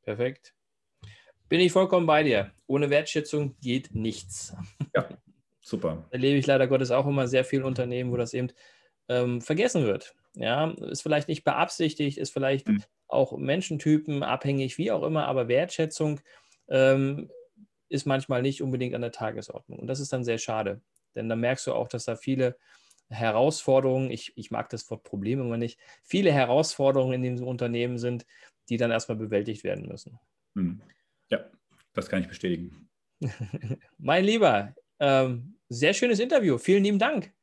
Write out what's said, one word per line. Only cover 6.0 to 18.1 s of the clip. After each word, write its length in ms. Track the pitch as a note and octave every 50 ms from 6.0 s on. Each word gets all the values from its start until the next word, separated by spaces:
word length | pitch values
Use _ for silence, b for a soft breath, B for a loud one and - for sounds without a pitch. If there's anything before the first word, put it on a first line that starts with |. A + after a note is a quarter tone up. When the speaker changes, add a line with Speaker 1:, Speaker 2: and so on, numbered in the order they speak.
| D#2 -
Speaker 1:
Erlebe 300 | - B2+ B2+ C#3 C#3+ C#3
ich 80 | C3
leider 180 | C#3+ C#3 C3 C3+
Gottes 240 | B2+ C3+ C3 C3+ B2
auch 160 | B2 C3 C3+
immer 220 | C#3+ C#3+ C#3 C3
sehr 180 | B2 B2+ C3 B2+
viele 220 | - - C#3 C3
Unternehmen, 440 | C3+ C3 C3 B2+ B2 B2 B2 B2+ B2
wo 60 | A#2+
das 160 | A#2+ A#2+ A#2+ -
eben, 140 | B2+ B2+ B2+ b b b b b b b b b b _
ähm, 320 | _ B2 B2 B2 B2 B2 A#2+
vergessen 440 | A#2 - D#3 E3 A3+ B3 - F3+ C#3
wird. 320 | A2 F#2+ - - - _ _ _ _ _
Ja, 360 | - A#2 A2 A#2+ C#3+ D#3 D#3+
ist 320 | - - - - - D3 -
vielleicht 240 | D#3+ D3+ D3+ D3
nicht 160 | - D#3+ D3+ _
beabsichtigt, 760 | D3 C#3 C3+ E3 - - - E3+ D#3 D#3 - D3 C#3+ C#3
ist 140 | - - -
vielleicht 360 | - C#3 C3+ C3+ C#3 C3+ C#3
Speaker 2:
Mhm. 140 | - G#2 G2+ - _ _ _ _
Speaker 1:
auch 300 | _ - - C3+ - -
Menschentypen 840 | - - C3 C#3+ F3+ F#3 - D#3+ C#3+ - D3+ D#3 D3+ D3+ - D3 C#3+ C#3
abhängig, 560 | - A#2+ C3+ - C#3 C#3 C3+ C3+ C3 - -
wie 100 | E3 G3+
auch 140 | G#2+ - -
immer, 240 | D#3 D#3+ D#3 -
aber 200 | C3+ C3+ C3 A#2+
Wertschätzung, 760 | A#2 B2 C3+ E3 F#3 - - E3 D#3 - - D#3+ D3+ D3+ C#3+ b b b b b b b b _ -
ähm, 600 | - C3 C3 C3 C3+ C3+ C3+ C3+ C#3 D3 - - - - - _ _ _ - _ _ _ _
ist 200 | _ - C#3 -
manchmal 340 | C#3+